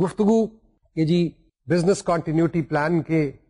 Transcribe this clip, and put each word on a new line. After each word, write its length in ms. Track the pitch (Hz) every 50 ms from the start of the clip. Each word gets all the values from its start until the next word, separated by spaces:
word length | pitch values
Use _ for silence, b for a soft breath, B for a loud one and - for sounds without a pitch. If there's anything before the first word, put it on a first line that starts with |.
| 170
گفتگو 420 | 180 - - 214 202 226 226 220 - - _ _ _ _ _ _ _ _
کہ 100 | - 160
جی 240 | 151 175 175 175 156 - _ _ _ _ _ _
بزنس 360 | 127 151 180 165 180 196 - -
کنٹینیوٹی 600 | - 170 170 - 165 151 160 165 160 - 170 151
پلان 400 | - 151 147 147 160 175 165 143
کے 300 | - 160 160 151 135 - - _